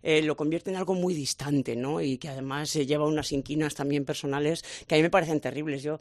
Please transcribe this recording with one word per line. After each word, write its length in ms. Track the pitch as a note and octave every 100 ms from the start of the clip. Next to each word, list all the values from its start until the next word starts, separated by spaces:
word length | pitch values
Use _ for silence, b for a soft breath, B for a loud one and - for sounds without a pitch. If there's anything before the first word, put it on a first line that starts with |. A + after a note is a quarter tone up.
eh, 200 | - D#3
lo 160 | D#3 D3+
convierte 320 | D3+ E3 G3+
en 80 | F#3
algo 160 | F#3 F#3+
muy 180 | F3+
distante, 640 | E3 C3+ - C#3+ D3 C3 A#2
¿no? 240 | C3 E3
Y 180 | D3+ C3
que 120 | D#3+
además 400 | C3+ C3+ C#3 D3+
se 160 | D#3 C3+
lleva 200 | D3 D3+
unas 280 | D3+ C#3
inquinas 420 | C#3 C3+ D3+ D3+ -
también 300 | C#3 C#3+ C#3
personales 580 | D3 C#3+ C#3 D3 E3 - B B
que 80 | D#3
a 20 |
mí 40 |
me 80 | E3
parecen 320 | F#3+ D#3+ D#3
terribles. 420 | B2+ B2 D#3 C#3
Yo 160 | D3 D#3